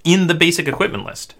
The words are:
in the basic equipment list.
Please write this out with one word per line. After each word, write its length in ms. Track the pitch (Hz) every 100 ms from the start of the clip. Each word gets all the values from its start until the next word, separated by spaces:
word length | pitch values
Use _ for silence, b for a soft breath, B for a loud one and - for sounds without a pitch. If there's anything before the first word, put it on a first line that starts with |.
in 220 | 165 185 175
the 80 |
basic 340 | 165 170 170 147
equipment 360 | 131 - 101
list. 300 | - - -